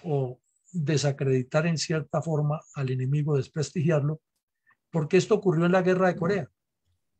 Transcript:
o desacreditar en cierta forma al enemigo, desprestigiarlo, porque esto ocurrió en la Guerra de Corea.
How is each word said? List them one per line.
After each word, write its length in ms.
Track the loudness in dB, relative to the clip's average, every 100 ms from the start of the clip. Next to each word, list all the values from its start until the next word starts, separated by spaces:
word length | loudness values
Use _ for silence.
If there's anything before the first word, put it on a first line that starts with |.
o 380 | -4 -2 -2 -8 _ _ _
desacreditar 920 | -4 0 0 0 0 0 0 0 0 0
en 120 | -2
cierta 440 | -2 -4 -2 -4
forma 380 | -2 -2 -2 -4 -8
al 160 | -6 -4
enemigo, 460 | -2 -2 0 0 -2
desprestigiarlo, 840 | -2 -6 -6 -2 2 2 0 -4 _ _ _ _ _ _ _
porque 260 | -6 2 2
esto 180 | 4
ocurrió 320 | 2 2 2 4
en 60 |
la 100 | 4
Guerra 260 | 2 2 2
de 80 | 0
Corea. 340 | -2 -2 -4 _ _ _ _ _ _